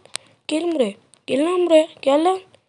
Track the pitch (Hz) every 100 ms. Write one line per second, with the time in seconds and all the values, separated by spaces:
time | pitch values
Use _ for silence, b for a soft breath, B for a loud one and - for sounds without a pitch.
0 | - B B B - 311 349 311 214 -
1 | _ _ - 254 320 359 349 311 330 -
2 | 269 294 339 381 - _